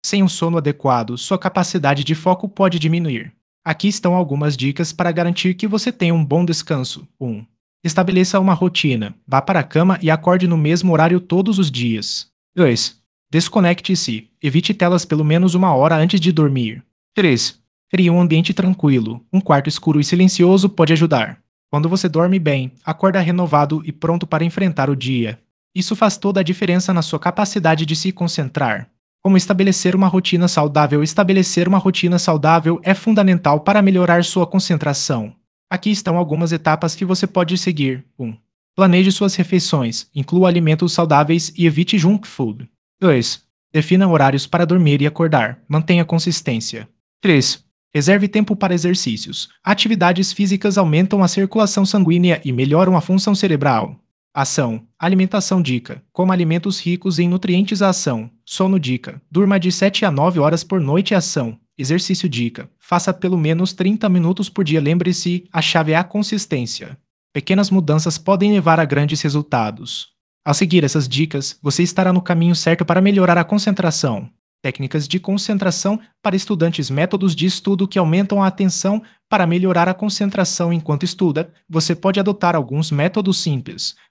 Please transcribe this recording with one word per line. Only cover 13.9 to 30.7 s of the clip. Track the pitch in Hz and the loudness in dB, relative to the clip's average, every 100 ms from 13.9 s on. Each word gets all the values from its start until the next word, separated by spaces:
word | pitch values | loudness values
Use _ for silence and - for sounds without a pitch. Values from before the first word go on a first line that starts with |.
| 180 - 110 - _ | -2 -2 -6 -10 _
Evite | 147 147 175 | 0 0 0
telas | 196 175 180 - | 0 0 0 0
pelo | 151 151 | 0 2
menos | 165 185 180 | 2 2 2
uma | 185 | 2
hora | 131 156 156 | 2 2 2
antes | 170 196 | 2 2
de | 170 | 2
dormir. | 156 147 131 110 117 - _ _ | 2 2 0 -4 -8 -16 _ _
Três. | - 180 120 - - _ _ _ | 0 2 2 -2 -10 _ _ _
Crie | 185 175 | 0 2
um | 175 | 2
ambiente | 175 160 175 | 2 2 0
tranquilo. | 196 185 185 147 127 110 120 - | 0 0 0 2 2 -2 -8 -4
Um | 190 | -2
quarto | 190 156 139 | 2 2 0
escuro | - 160 147 | -2 0 0
e | |
silencioso | 143 175 185 - 175 190 196 | 2 4 4 4 4 4 2
pode | 196 156 | 2 2
ajudar. | 160 165 135 110 117 _ _ _ | 4 2 0 -2 -10 _ _ _
Quando | 147 165 | -4 0
você | 190 180 | 0 0
dorme | 156 180 190 | 0 0 2
bem, | 151 139 127 - | 0 -2 -4 -8
acorda | - 156 190 190 | -10 -2 0 2
renovado | 170 180 170 147 147 156 | 0 0 2 2 2 -2
e | 160 | -6
pronto | - 160 170 160 | -6 -2 -2 -2
para | 156 170 | -2 -2
enfrentar | 190 190 151 135 | -2 -2 0 -2
o | 135 | -2
dia. | 123 127 110 113 _ _ _ | -2 -2 -4 -6 _ _ _
Isso | 185 - 220 | -6 -4 -4
faz | 214 - | -4 -4
toda | 202 196 | -4 -2
a | |
diferença | 170 185 185 180 180 | -4 -4 -2 -2 0
na | 180 | -2
sua | 151 156 | -2 -4
capacidade | 175 175 202 208 160 156 156 | -4 -4 -4 -2 0 0 -2
de | 160 | -4
se | 190 | -4
concentrar. | 185 175 - 135 147 127 107 120 _ _ _ | -4 -4 -4 -6 -4 -4 -4 -10 _ _ _
Como | 196 190 | 2 2
estabelecer | 180 190 196 185 185 185 | 2 2 2 2 0 2
uma | 190 | 2
rotina | 185 - 175 175 | 2 0 0 2
saudável? | 160 147 | 0 0